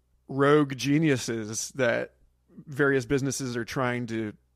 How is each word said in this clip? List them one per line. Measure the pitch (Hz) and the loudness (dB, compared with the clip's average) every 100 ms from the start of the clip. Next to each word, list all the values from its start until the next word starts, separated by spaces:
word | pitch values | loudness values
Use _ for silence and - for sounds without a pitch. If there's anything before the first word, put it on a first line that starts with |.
| _ _ - | _ _ -8
rogue | 135 139 151 143 135 | 2 4 6 4 -2
geniuses | 127 143 160 131 - 117 107 110 - | 0 2 4 2 0 -6 -6 -8 -8
that | 143 123 117 123 _ _ _ _ - 160 | -2 0 0 -4 _ _ _ _ -20 -10
various | 135 143 135 | 0 2 2
businesses | 113 139 135 123 131 120 | 0 0 0 -4 -4 -6
are | |
trying | 113 - 123 120 117 | -6 -4 -2 -2 -4
to | 113 107 - _ | -4 -6 -8 _